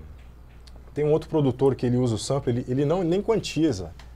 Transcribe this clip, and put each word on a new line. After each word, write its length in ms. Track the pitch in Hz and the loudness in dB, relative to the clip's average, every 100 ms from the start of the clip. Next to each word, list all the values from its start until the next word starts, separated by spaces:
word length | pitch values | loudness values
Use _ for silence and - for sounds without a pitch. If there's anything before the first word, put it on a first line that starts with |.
| 78 - - - - - - - - | -16 -18 -20 -20 -20 -20 -20 -18 -10
tem 120 | - 147 | -2 2
um 60 | |
outro 180 | 156 - | 2 2
produtor 460 | 156 135 123 139 123 | 2 2 4 2 4
que 100 | 123 | 2
ele 120 | 123 | 2
usa 180 | 123 104 | 2 0
o 20 | |
sampler, 400 | - 135 131 120 | 0 -2 0 -2
ele, 80 | 127 | 0
ele 180 | 131 143 | 0 0
não, 180 | 185 | 0
nem 180 | 165 190 | 2 0
quantiza. 720 | 208 214 - 147 160 95 82 - - | 2 0 0 0 2 0 -6 -12 -18